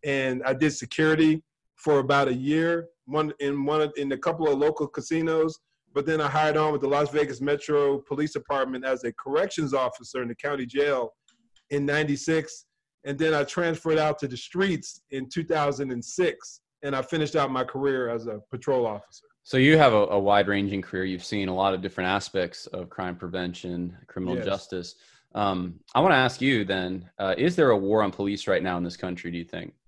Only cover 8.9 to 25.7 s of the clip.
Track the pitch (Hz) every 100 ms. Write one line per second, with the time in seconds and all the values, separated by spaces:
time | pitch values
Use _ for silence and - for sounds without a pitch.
8.9 | 131 120 117 - 143 190 - 147 135 127
9.9 | - 120 131 120 117 143 143 123 131 147
10.9 | 135 117 _ _ _ _ _ _ 143 143
11.9 | 147 151 139 - 160 156 - _ _ _
12.9 | _ 139 143 160 156 143 - 170 160 165
13.9 | 156 151 147 139 123 - 175 196 165 -
14.9 | - _ 135 131 175 165 160 143 135 139
15.9 | 123 120 - 175 - - - _ _ 143
16.9 | 135 131 165 151 156 139 131 127 135 139
17.9 | 131 123 117 117 107 - 123 135 131 117
18.9 | 104 - - _ _ - 135 135 156 143
19.9 | 110 104 101 98 101 98 101 98 98 90
20.9 | 95 95 92 - 107 98 92 98 95 92
21.9 | - 92 98 - 98 87 - - 92 90
22.9 | - 90 90 90 92 90 87 90 87 87
23.9 | 90 - - 92 92 95 98 - 92 87
24.9 | - _ _ _ - 104 92 90